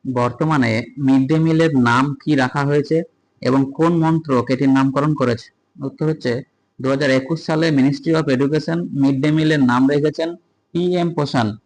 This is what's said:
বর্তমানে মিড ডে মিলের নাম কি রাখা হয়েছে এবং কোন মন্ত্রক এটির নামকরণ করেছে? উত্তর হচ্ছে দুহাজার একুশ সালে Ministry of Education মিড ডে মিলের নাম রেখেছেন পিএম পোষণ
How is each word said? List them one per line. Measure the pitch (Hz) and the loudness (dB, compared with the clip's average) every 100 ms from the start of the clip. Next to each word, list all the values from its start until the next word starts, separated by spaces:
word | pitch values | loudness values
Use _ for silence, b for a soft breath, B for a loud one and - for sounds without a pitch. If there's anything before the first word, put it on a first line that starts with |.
| 139 | -6
বর্তমানে | 123 120 120 160 151 117 110 117 - | -2 -2 -2 -2 0 0 -2 -6 -4
মিড | 135 135 131 | 2 2 2
ডে | 160 | 2
মিলের | 160 160 165 139 | 2 2 2 2
নাম | 120 120 143 135 | 2 2 0 -4
কি | - 147 | -2 0
রাখা | 127 147 | 0 -2
হয়েছে | 139 147 143 160 170 _ _ _ | 0 0 0 -2 -2 _ _ _
এবং | 127 135 135 139 | -2 0 0 0
কোন | 165 170 | 0 2
মন্ত্রক | 160 160 160 127 120 | 0 0 0 -2 0
এটির | 131 139 | 0 2
নামকরণ | 135 135 135 147 | 2 2 0 -2
করেছে? | 143 127 117 - _ _ - 135 | 0 -2 -2 -8 _ _ -12 -12
উত্তর | - 156 | -6 -4
হচ্ছে | 156 131 120 143 _ _ - | -4 -4 -6 -8 _ _ -8
দুহাজার | 131 139 143 | -4 0 2
একুশ | 131 131 160 - | 0 0 -6 -2
সালে | 156 165 | -2 0
Ministry | 143 135 139 160 | 2 2 0 -2
of | 160 147 | -2 0
Education | 127 139 151 151 170 175 | 0 0 0 -2 -6 -4
মিড | 143 139 135 | 0 0 2
ডে | 151 | 0
মিলের | 156 156 151 | 2 2 2
নাম | 127 123 135 | 2 4 2
রেখেছেন | 147 151 151 165 175 _ _ _ | 2 0 -2 -6 -6 _ _ _
পিএম | 170 180 180 170 | -4 -2 0 -2
পোষণ | 160 143 131 110 107 | -2 -2 -2 -2 -6